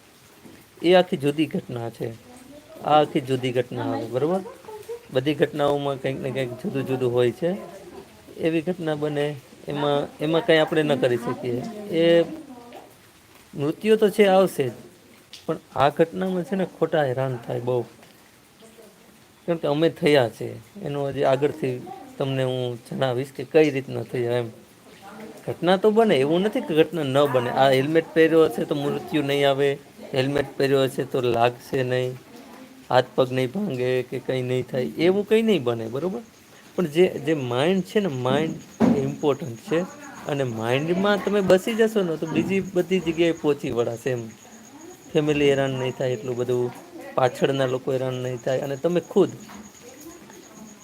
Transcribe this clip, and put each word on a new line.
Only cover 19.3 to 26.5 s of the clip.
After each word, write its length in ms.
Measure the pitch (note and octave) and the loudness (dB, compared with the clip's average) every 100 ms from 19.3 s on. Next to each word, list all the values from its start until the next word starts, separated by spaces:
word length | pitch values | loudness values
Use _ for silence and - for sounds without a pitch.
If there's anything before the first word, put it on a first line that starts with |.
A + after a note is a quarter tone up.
| _ - | _ -6
કારણ 120 | E3+ | -4
કે 100 | D#3 | 0
અમે 220 | C#3+ E3 | 2 2
થયા 400 | D#3+ D3+ D3 A#2 | 2 4 4 4
છે. 500 | - A#2 A#2 - G3+ | -2 -10 -10 -16 -12
એનું 280 | F3 C#3+ C#3 | -8 -4 -4
હજી 140 | C3 | 0
આગળથી 640 | C#3+ C3+ C#3+ B2+ C3+ B2+ - - - - | 2 2 0 -2 -4 -6 -10 -16 -14 -6
તમને 260 | C#3 C3+ | -4 -2
હું 320 | C3 B2+ B2 A#2+ | -2 -2 -4 -6
જણાવીશ 520 | - C3+ C3+ B2 C#3 - | -10 -4 -2 -2 -6 -8
કે 80 | |
કઈ 260 | C3 E3 D#3 | 0 4 4
રીતના 340 | C3+ C3 B2 | 2 -4 -8
થયા 340 | A2+ C3 A#2+ A#2+ | -6 -4 -2 -2
એમ. 120 | A#2 - - - - - - - - - - | -4 -10 -20 -20 -20 -20 -20 -18 -18 -14 -10
ઘટના 300 | A#2 E3+ F#3+ | -4 0 2
તો 140 | G#3+ | 4
બને, 260 | G#3+ A3+ D3 | 4 4 4
એવું 240 | C#3 E3+ | 4 2
નથી 200 | G#3 | 0